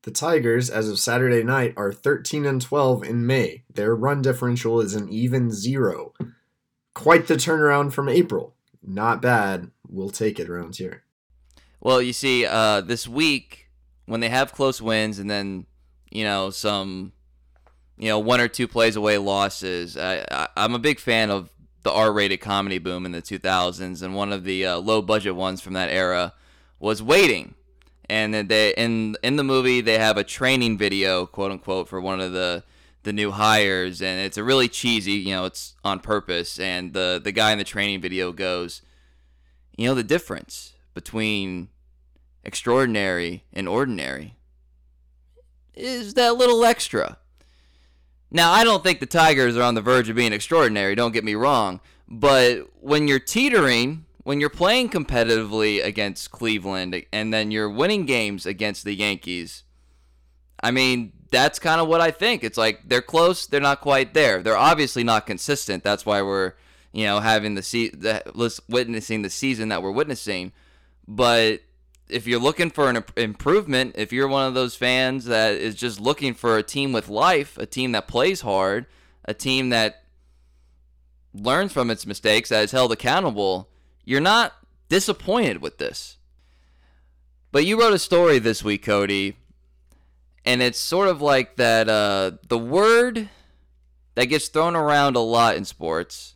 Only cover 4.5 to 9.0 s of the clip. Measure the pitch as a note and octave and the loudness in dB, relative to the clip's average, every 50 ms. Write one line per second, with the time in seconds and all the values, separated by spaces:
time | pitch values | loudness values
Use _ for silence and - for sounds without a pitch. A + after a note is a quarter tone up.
4.5 | A#2+ A#2+ - A2+ A2+ A#2 A2 G2 G2 G#2+ G#2 F#2+ G2 A2 A#2+ B2 B2 C3 B2 A#2 | -2 -2 -2 0 0 0 0 0 -2 -6 -6 -6 -4 -2 -2 0 0 0 0 0
5.5 | A2 G2 G2 A#2 C3+ C#3 B2 G2 E2+ D2+ D#2 - _ _ - A#2 - _ _ _ | -2 -4 -4 -4 -2 0 0 0 -2 -4 -10 -14 _ _ -14 -14 -14 _ _ _
6.5 | _ _ _ _ _ _ _ _ _ - - D#3 E3+ E3 E3 - E3 C3+ - F3 | _ _ _ _ _ _ _ _ _ -2 4 6 6 6 6 4 0 0 2 0
7.5 | D#3+ D#3 D3+ D3 C#3+ C#3+ D3 C#3+ C3+ - C#3 C#3 A#2+ E3 F3 - - - - - | 2 2 4 4 4 4 2 0 -2 -4 -2 2 4 2 2 2 0 -6 -6 -8
8.5 | _ _ _ _ _ _ _ F#2+ F#2+ G2 | _ _ _ _ _ _ _ -10 -6 -2